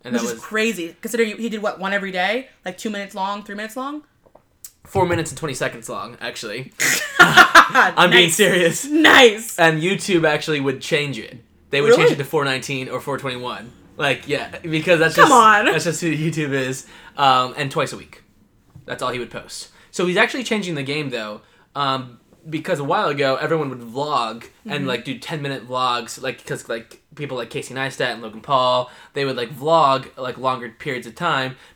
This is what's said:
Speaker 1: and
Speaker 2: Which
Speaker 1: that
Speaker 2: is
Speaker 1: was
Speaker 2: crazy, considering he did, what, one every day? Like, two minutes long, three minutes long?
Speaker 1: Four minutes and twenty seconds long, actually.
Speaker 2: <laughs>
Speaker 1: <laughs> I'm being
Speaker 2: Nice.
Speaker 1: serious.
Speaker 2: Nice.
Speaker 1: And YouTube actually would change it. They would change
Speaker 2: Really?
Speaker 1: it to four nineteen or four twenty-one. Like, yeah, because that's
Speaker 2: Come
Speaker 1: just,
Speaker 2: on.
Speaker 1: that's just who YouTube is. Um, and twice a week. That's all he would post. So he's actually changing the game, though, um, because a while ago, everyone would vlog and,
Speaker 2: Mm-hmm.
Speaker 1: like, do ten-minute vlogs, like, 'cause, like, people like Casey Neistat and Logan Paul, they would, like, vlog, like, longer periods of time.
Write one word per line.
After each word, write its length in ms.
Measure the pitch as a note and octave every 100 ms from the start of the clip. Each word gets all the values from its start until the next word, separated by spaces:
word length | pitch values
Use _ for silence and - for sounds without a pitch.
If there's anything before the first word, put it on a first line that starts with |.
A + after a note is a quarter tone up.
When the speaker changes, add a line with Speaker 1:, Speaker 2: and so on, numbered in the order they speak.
Speaker 1:
and 80 | -
Speaker 2:
Which 80 | A#3+
Speaker 1:
that 40 | A#3
Speaker 2:
is 60 |
Speaker 1:
was 80 | A3+
Speaker 2:
crazy, 540 | - G#3+ A3+ F3+ E3 E3+
considering 340 | A3+ A3+ A3 G#3+
he 120 | A3+
did, 120 | G#3+
what, 160 | G3+ -
one 140 | F#3+
every 200 | G3+ F#3+
day? 360 | F3+ F#3+ A#3 C4 _
Like, 140 | F#3 F3+
two 120 | A3+
minutes 240 | G#3 G3
long, 280 | G#3 F#3+ G#3
three 100 | G#3
minutes 220 | G3+ G#3+ B3+
long? 280 | C4+ D4+ - _ _ _ _ _ - _
Speaker 1:
Four 220 | - G3 F3
minutes 240 | E3+ D#3
and 80 | C#3
twenty 160 | D#3
seconds 340 | C3 C3 A#2+ A2+
long, 280 | G#2 G#2 A2+
actually. 520 | A#2+ B2 A2 A2+ C3 -
Speaker 2:
<laughs> 260 | - - -
Speaker 1:
<laughs> 120 | -
I'm 880 | F4+ E4+ - E4 - C4+ F#3+ E3 F3+
being 140 | -
Speaker 2:
Nice. 100 | E3+
Speaker 1:
serious. 500 | - F#3+ F3+ E3 D#3 C#4
Speaker 2:
Nice. 720 | D4+ D4+ D4 B3 G#3 A3+ -
Speaker 1:
And 220 | E3 D#3
YouTube 440 | E3+ G3 - F3 D#3
actually 340 | D3+ D#3 D3+
would 200 | C3+ B2+
change 380 | - D3+ C#3+ C3+
it. 200 | - - - _ -
They 100 | C#3
would 100 | D3
change 80 | C4
Speaker 2:
Really? 100 | A#3+
Speaker 1:
it 40 | D3
to 60 |
four 200 | C3+ D#3+
nineteen 440 | C#3 C3 B2 C3+ C3
or 120 | B2
four 180 | - C3
twenty-one. 540 | C3+ B2 B2 G2+ A2+ - - -
Like, 300 | C#3+ B2+ C#3
yeah, 300 | C#3 A2+ D3+
because 400 | E3 D#3 E3 E3+
that's 160 | D#3+
Speaker 2:
Come 140 | D#3+ A#4
Speaker 1:
just, 40 |
Speaker 2:
on. 320 | B3+ A3 G#3 B3+
Speaker 1:
that's 180 | F#4
just 160 | E3 D#3
who 100 | E3+
YouTube 360 | D3+ D#3 D#3 D3
is. 340 | C3+ C3 C3 - - - -
Um, 380 | C#3 B2+ B2+ -
and 140 | C#3+
twice 220 | D#3+ C3
a 40 | A2
week. 260 | - - _ _ _ _ _ - -
That's 160 | B2+
all 80 | B2+
he 60 | B2
would 100 | A#2
post. 380 | A#2+ - - - _ _
So 120 | -
he's 120 | F3+ F#3
actually 260 | A#3 C#4+
changing 300 | A3+ G#3+ F3+
the 80 | D3+
game, 260 | C3+ D3 C#3+
though, 320 | A#2+ G#2+ G#2+ _ _ _ C#3
um, 420 | C#3 C3+ B2+ - _ _ D#3+
because 300 | D3+ - D#3+
a 40 |
while 240 | C#3+ G3 F#3
ago, 280 | C#3+ C#3 C3
everyone 340 | D#3 D#3+ C#3
would 100 | B2
vlog 640 | A#2 A#2+ D3 C3+ A#2 A#2 - _ -
and, 140 | C#3+
Speaker 2:
Mm-hmm. 60 | C3+
Speaker 1:
like, 180 | B2 C#3
do 120 | A#2
ten-minute 480 | - D#3+ C#3 C3 A#2+
vlogs, 540 | B2+ B2+ A#2+ A2+ -
like, 240 | B2+ B2
'cause, 240 | - C3 -
like, 320 | A2+ A#2 - _
people 220 | C#3+ C#3+ B2+
like 100 | A#2
Casey 240 | C#3+ -
Neistat 400 | B2+ C3+ - B2+
and 80 | A2+
Logan 220 | A2+ A2
Paul, 480 | B2 C3+ B2+ B2 B2 - -
they 100 | C#3
would, 120 | C#3 B2
like, 140 | A#2+ C3+
vlog, 520 | C#3+ E3 C#3+ C3+ C3 -
like, 180 | B2+ A#2
longer 320 | C3 B2+ A#2+
periods 380 | - D3+ B2 A#2
of 80 |
time. 420 | - F3 C#3 C3 C3 -